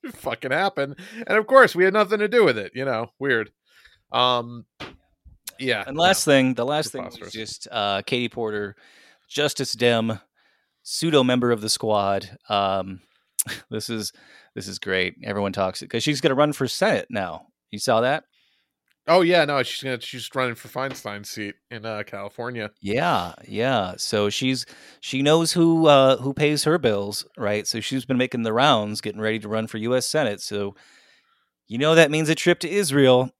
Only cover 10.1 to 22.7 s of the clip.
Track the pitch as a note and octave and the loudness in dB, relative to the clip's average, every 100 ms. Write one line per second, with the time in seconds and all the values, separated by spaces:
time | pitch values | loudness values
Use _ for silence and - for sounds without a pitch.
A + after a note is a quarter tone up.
10.1 | G#2+ _ _ _ _ _ _ - - E3 | -4 _ _ _ _ _ _ -12 -4 2
11.1 | D3 B2+ B2+ A#2+ A#2 A2 - A2 G#2 G2 | 4 4 2 2 0 -2 -4 0 2 2
12.1 | G2 - - _ G#2 G2 G2 F#2+ F#2+ _ | -2 -4 -18 _ 0 0 -2 -4 -12 _
13.1 | _ _ - - - _ A2 - A2+ G2+ | _ _ -8 -8 -8 _ -10 -6 -8 -8
14.1 | _ _ - _ - F#2+ F#2 - F#2 F2+ | _ _ -20 _ -14 -12 -12 -4 -2 -2
15.1 | - - G2+ G2+ F#2+ F#2 - - - B2+ | -6 -8 -4 -4 -2 -4 -4 -6 -4 -2
16.1 | C#3+ D3+ C3+ D3+ D3 B2+ - G#3 B2+ - | 0 0 2 0 0 -4 0 0 0 -4
17.1 | A2+ F#2 D#2+ - _ _ G#2 - A2+ B2 | -6 -6 -10 -18 _ _ -8 0 2 2
18.1 | D3+ _ _ _ _ _ _ _ _ - | -2 _ _ _ _ _ _ _ _ 2
19.1 | F3 E3+ F3 D3 C#3+ B2+ - C3+ B2 - | 4 6 4 4 0 -2 -6 -6 -8 -8
20.1 | B2+ A#2 C3+ B2+ A2+ - B2+ C3+ C3 A2 | -12 -8 -4 -4 -4 -10 -8 -8 -8 -10
21.1 | G2+ G#2 - G#2 - _ A#2 A2 G#2+ G#2 | -12 -12 -10 -10 -12 _ -12 -10 -8 -10
22.1 | G2+ G2+ - A#2+ A#2+ G#2+ | -10 -12 -10 -10 -8 -10